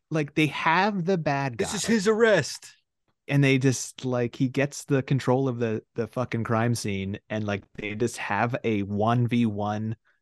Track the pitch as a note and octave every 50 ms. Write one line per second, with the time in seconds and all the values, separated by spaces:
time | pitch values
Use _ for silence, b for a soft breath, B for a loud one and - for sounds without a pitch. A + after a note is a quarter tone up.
0 | _ - D#3+ D#3+ D3+ C#3+ - D#3+ D#3 C#3+ - - - E3 D#3+ F3+ F#3+ A3 G3+ F#3+
1 | E3 F3+ G3 E3+ D3+ D3+ C#3 C#3 C#3 C3+ A#2+ A2 G3 - G#3+ F#3+ - - A3+ A3
2 | F3+ A3 A3 G#3+ A#3 A3+ G3+ E3+ C3 - - - - - - _ _ _ _ _
3 | _ _ _ _ _ - C#3+ C#3+ C#3+ C3+ C3+ C3 C3 C#3 C3 - - - - -
4 | - B2+ B2+ B2 A#2+ A#2 - - C#3 B2+ B2+ C#3+ C3 C#3 - - - - C#3+ C3+
5 | C3 - C#3+ B2 - - B2 C3 C3+ C3+ A#2+ A#2 A#2+ A2+ G#2+ A#2 - _ _ -
6 | A2+ G#2+ - C3 B2 - - A#2 A2 - A#2 A2 A#2 A#2+ A#2 - - G#2+ G2 F#2+
7 | F#2+ F#2+ G2+ - _ - G#2+ G#2+ G#2+ G#2 G2+ G2+ - _ _ - G#2+ G#2 G#2 G#2+
8 | A#2+ A2+ - - - - G2+ G2+ A#2 A#2+ A#2 - - A2+ G#2+ G2+ G2+ G2 G2+ G2+
9 | G#2 A2+ A#2+ B2 A#2+ A#2 A#2+ A#2+ A#2 A2 G#2 G2+ G#2 G#2 G#2+ G#2+ A2 A2 G#2+ -
10 | _ _ _ _